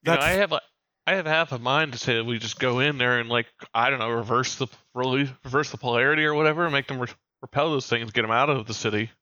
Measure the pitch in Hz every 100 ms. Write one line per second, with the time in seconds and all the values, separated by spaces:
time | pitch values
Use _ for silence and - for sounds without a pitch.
0 | 160 165 151 185 202 156 - _ _ _
1 | - 190 156 156 165 127 120 143 156 117
2 | - 117 113 117 113 - 127 123 143 139
3 | 123 123 117 120 117 _ - 113 123 135
4 | 113 117 110 120 123 - 135 - _ 123
5 | 127 131 139 127 135 135 147 - 131 120
6 | 131 156 151 151 156 156 170 139 135 131
7 | 123 - _ _ 135 143 156 147 - 117
8 | 113 113 110 113 147 135 110 110 113 104
9 | 113 _